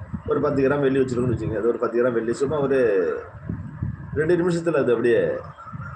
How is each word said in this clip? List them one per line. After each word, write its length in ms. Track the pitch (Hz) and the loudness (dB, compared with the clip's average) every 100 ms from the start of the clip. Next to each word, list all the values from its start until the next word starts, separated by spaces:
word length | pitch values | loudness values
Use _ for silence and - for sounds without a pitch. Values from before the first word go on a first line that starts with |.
| - - - | -10 -10 -2
ஒரு 140 | 147 | 0
பத்து 280 | 143 135 131 | 0 2 2
கிராம் 100 | 143 | 2
வெள்ளி 200 | 135 135 | 2 2
வச்சிருக்கோம்னு 300 | 127 123 123 | 2 0 0
வச்சுக்கோங்க, 280 | 113 110 110 | -2 -2 0
அது 100 | 117 | 0
ஒரு 100 | 113 | 0
பத்து 260 | 113 117 | 0 2
கிராம் 100 | 123 | 2
வெள்ளி 200 | 113 110 | 0 -2
சும்மா 260 | 117 135 151 | -2 -2 0
ஒரு 180 | 139 135 117 98 82 69 - - - - - - - - - 135 | 0 2 4 2 2 -2 -8 -12 -10 -8 -10 -8 -8 -8 -6 -2
ரெண்டு 220 | 156 175 | 2 2
நிமிஷத்துல 380 | 175 170 165 151 | 2 0 0 2
அது 160 | 123 | 2
அப்படியே, 480 | 113 120 110 82 67 - - - - - | 4 4 4 2 -2 -8 -14 -14 -12 -12